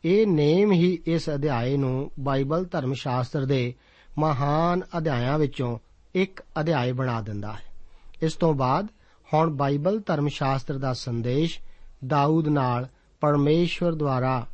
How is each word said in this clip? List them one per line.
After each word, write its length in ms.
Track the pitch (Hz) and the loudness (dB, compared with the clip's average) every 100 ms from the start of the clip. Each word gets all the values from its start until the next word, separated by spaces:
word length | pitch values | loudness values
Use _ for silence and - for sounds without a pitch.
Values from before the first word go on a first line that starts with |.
| 165 | 2
ਇਹ 220 | 202 214 | 2 4
ਨੇਮ 440 | 156 147 175 208 | 4 4 4 4
ਹੀ 280 | 180 180 170 - | 6 4 2 -2
ਇਸ 220 | 165 160 | -2 -2
ਅਧਿਆਏ 480 | 147 147 120 123 139 | -2 0 0 0 0
ਨੂੰ 340 | 135 131 143 - | 0 -2 -4 -6
ਬਾਈਬਲ 460 | 135 135 139 160 185 | -2 0 0 -2 -2
ਧਰਮ 280 | 170 127 | -4 -4
ਸ਼ਾਸਤਰ 520 | 135 139 127 123 151 135 | -4 -2 -2 -2 -4 0
ਦੇ 280 | 139 123 127 _ _ - - | 0 0 -6 _ _ -10 -2
ਮਹਾਨ 640 | 156 131 143 151 170 180 185 175 | 0 2 0 2 2 0 -2 -4
ਅਧਿਆਇਆਂ 420 | 160 123 123 151 | -2 0 0 0
ਵਿੱਚੋਂ 400 | 147 - 123 113 _ _ _ 185 | 0 -2 -6 -6 _ _ _ -2
ਇੱਕ 260 | 190 - - 156 | -2 -6 -10 -4
ਅਧਿਆਏ 320 | 156 151 123 | 0 0 0
ਬਣਾ 300 | 127 131 117 | -2 -2 -2
ਦਿੰਦਾ 320 | 107 104 104 | -4 -8 -8
ਹੈ। 80 | 110 - - - - - - | -10 -12 -14 -16 -18 -20 -4
ਇਸ 120 | 160 | -4
ਤੋਂ 200 | - 165 | 2 0
ਬਾਅਦ 340 | 143 131 147 208 _ - _ _ | 2 2 0 -2 _ -20 _ _
ਹੁਣ 160 | 156 165 | 2 2
ਬਾਈਬਲ 520 | 139 139 143 160 214 208 | 2 0 2 0 0 -2
ਧਰਮ 220 | 151 147 | 0 0
ਸ਼ਾਸਤਰ 500 | - 135 135 - 135 | 0 -2 -2 -4 -4
ਦਾ 160 | 135 | -4
ਸੰਦੇਸ਼ 680 | 123 123 117 117 135 165 - - - - - 131 | -4 -4 -4 0 0 0 -4 -12 -16 -20 -14 -2
ਦਾਊਦ 400 | 147 143 160 151 | 2 4 2 2
ਨਾਲ 400 | 147 127 123 127 _ _ _ | 2 2 0 -4 _ _ _
ਪਰਮੇਸ਼ਵਰ 720 | 151 143 143 160 175 - 175 | 2 4 4 4 2 0 -2
ਦੁਆਰਾ 540 | 160 143 131 131 127 117 | 0 -2 0 0 -2 -4